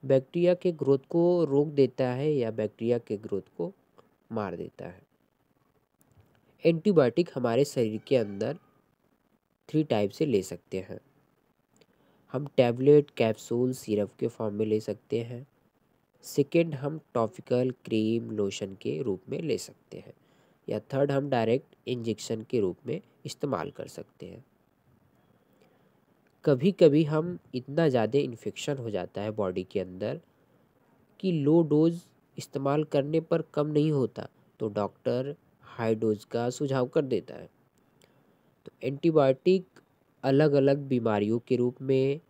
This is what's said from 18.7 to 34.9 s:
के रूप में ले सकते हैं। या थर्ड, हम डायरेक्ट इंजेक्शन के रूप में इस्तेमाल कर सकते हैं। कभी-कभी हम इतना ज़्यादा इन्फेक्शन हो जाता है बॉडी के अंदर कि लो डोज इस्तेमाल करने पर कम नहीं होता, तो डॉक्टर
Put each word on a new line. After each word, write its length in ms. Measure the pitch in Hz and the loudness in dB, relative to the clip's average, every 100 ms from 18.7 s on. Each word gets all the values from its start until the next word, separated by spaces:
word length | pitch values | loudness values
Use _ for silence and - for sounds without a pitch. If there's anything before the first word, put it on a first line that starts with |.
| 98 | -8
के 200 | 113 147 | -6 -6
रूप 200 | 127 92 - | -4 -6 -6
में 120 | 139 | -8
ले 160 | 165 104 | -4 -4
सकते 400 | - - _ - | -6 -18 _ -18
हैं। 160 | - - _ _ _ _ - | -18 -20 _ _ _ _ -8
या 100 | 110 | -8
थर्ड, 320 | - 135 143 | -4 -2 0
हम 180 | 139 143 | 0 0
डायरेक्ट 460 | 127 113 120 - _ - | 0 2 0 -2 _ -8
इंजेक्शन 540 | 123 117 107 - 113 | -6 -4 -6 -4 -8
के 180 | 110 123 | -2 0
रूप 180 | 98 87 - | 0 -4 -8
में 160 | 156 - _ 151 | -8 -10 _ -16
इस्तेमाल 460 | - 143 107 87 | -8 -4 -4 -6
कर 160 | - - | -10 -14
सकते 380 | - - _ 90 | -14 -18 _ -18
हैं। 200 | 87 - _ _ _ _ _ _ _ _ _ _ _ _ _ _ _ _ _ _ _ - | -18 -20 _ _ _ _ _ _ _ _ _ _ _ _ _ _ _ _ _ _ _ 0
कभी-कभी 580 | 135 160 185 165 143 | 2 2 6 6 6
हम 360 | 156 156 170 175 _ 127 | 2 0 -2 -8 _ -10
इतना 340 | 123 143 165 | -6 0 2
ज़्यादा 300 | 123 107 139 | 2 2 0
इन्फेक्शन 580 | 139 113 - - - 139 | 0 -6 -10 -10 -6 -6
हो 120 | 117 | -4
जाता 320 | 101 87 - | -6 -6 -8
है 100 | 104 | -8
बॉडी 320 | 107 98 92 | -4 -4 -4
के 160 | 92 101 | -6 -6
अंदर 420 | 92 92 104 151 _ _ _ _ _ _ _ _ _ _ | -6 -6 -6 -6 _ _ _ _ _ _ _ _ _ _
कि 120 | 190 | -2
लो 300 | 165 139 165 | 0 4 4
डोज 400 | 160 147 165 170 - _ _ - | 4 4 4 2 -12 _ _ -18
इस्तेमाल 460 | - 139 139 147 | -10 -6 -2 0
करने 380 | 151 147 139 160 | 0 -2 0 -2
पर 200 | 160 170 | 0 -4
कम 260 | 156 - 147 | -2 -4 0
नहीं 240 | 151 151 | 2 2
होता, 360 | 147 117 - - _ _ _ | 2 -2 -4 -16 _ _ _
तो 100 | 120 | -6
डॉक्टर 680 | 104 101 | -2 -4